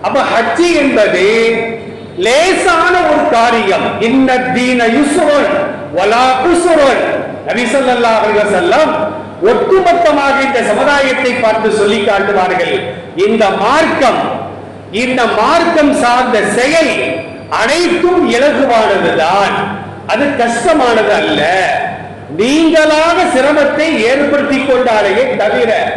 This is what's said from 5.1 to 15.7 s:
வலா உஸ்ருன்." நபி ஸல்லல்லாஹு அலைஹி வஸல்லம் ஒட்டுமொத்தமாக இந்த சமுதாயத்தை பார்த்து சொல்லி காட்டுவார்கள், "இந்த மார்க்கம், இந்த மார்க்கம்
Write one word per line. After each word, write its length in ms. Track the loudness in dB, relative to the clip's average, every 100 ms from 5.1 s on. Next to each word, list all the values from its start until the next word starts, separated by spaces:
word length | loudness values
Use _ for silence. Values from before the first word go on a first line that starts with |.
| 2 2 2 0 -2 -4 -8 -6 -2
வலா 280 | 0 2 2 2 2
உஸ்ருன்." 520 | 2 2 4 4 2 -2 -4 -6 -10 -6
நபி 160 | -4 0
ஸல்லல்லாஹு 460 | 0 0 2 2 2
அலைஹி 160 | 2 0
வஸல்லம் 500 | 0 0 2 2 2 0 -6 -8 -14 -2 0
ஒட்டுமொத்தமாக 880 | 2 2 4 4 2 2 2 0 0 0
இந்த 120 | -2 -2
சமுதாயத்தை 600 | 0 0 2 0 0 -2 0
பார்த்து 260 | 0 0 0 0
சொல்லி 200 | 0 0 0
காட்டுவார்கள், 680 | 0 0 0 0 -2 -2 -4 -6 -10 -10 -2 0
"இந்த 180 | 2 0 0
மார்க்கம், 600 | 0 2 0 0 0 0 -4 -6 -10 -14 -16 -18 -8 -4
இந்த 180 | -2 0 0 0
மார்க்கம் 540 | 0 2 2